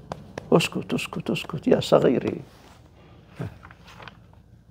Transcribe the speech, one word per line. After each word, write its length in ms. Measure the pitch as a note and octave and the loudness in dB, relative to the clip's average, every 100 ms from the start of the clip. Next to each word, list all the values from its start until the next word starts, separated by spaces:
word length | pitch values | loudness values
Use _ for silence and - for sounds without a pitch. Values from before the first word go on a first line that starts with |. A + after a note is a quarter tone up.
| - - - - - | -14 -14 -12 -14 2
"اسكت، 420 | F3 - - - | 2 2 -4 -6
اسكت، 360 | - - E3+ - | -6 -6 -8 -4
اسكت 380 | E3 - D3+ - | -4 -4 -4 2
يا 120 | - | 2
صغيري". 600 | - D3 D3+ A#2+ - - - - - - - - - - - - - - - - - - - - - - - - - | 6 4 6 2 -2 -6 -12 -20 -20 -20 -20 -20 -20 -20 -20 -12 -12 -12 -20 -20 -20 -20 -20 -20 -20 -20 -20 -20 -20